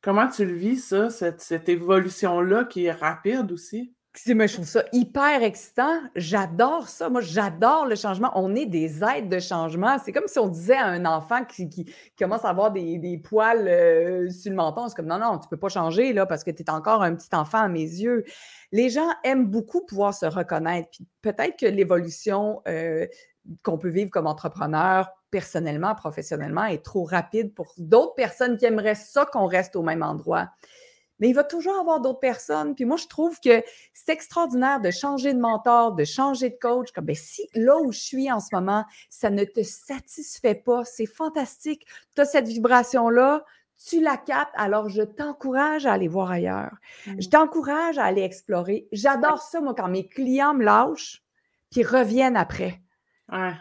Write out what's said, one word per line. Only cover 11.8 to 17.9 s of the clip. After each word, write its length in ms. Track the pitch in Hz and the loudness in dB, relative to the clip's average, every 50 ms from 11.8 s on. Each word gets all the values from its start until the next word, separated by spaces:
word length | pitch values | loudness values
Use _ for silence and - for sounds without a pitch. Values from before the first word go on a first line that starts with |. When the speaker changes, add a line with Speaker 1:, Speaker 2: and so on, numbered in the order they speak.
| 170 - - - - _ _ | -14 -14 -16 -20 -20 _ _
Speaker 2:
commence 280 | _ 202 180 202 226 226 | _ -2 -2 -2 -2 -2
à 60 | 214 | -2
avoir 200 | 175 180 202 220 | 0 2 2 2
des, 280 | 196 196 175 165 170 175 | 0 0 -6 -6 -6 -6
des 200 | 160 180 175 165 | -6 -6 -8 -8
poils, 480 | - - 208 214 214 220 233 233 208 | -10 0 2 4 4 4 4 4 4
euh, 640 | 185 175 175 170 170 165 165 170 175 185 185 180 180 | 4 4 6 6 6 6 6 4 2 0 -2 -2 -4
sur 200 | 180 180 - 208 | -4 -8 -8 -6
le 60 | 190 | -2
menton, 320 | 190 165 156 156 220 240 240 | 0 0 0 0 -4 -8 -8
c'est 60 | 226 | -8
comme, « 120 | - 170 156 | -8 -6 -4
Non, 100 | 165 190 | -4 -2
non, 180 | 220 233 208 156 | 0 -2 -2 -2
tu 100 | - - | -6 -10
peux 80 | - | -10
pas 120 | 156 - 196 | -6 -6 -4
changer, 440 | 185 196 170 165 165 190 247 269 240 | -2 -2 -2 0 2 2 2 2 2
là, 140 | 202 190 | 0 0
parce 180 | 190 170 156 - | 0 -2 -4 -4
que 80 | - 160 | -8 -8
t'es 180 | - 160 - | -8 -4 -4
encore 320 | 156 156 156 - 220 220 196 | -4 -4 0 2 2 4 2
un 140 | 170 170 | 2 0
petit 180 | 170 - - - | -2 -8 -4 -2
enfant 240 | 170 151 151 - 226 | -2 -2 0 0 0
à 100 | 220 196 | 0 0
mes 120 | 180 165 | 0 -2
yeux. » 420 | 160 160 | -4 -6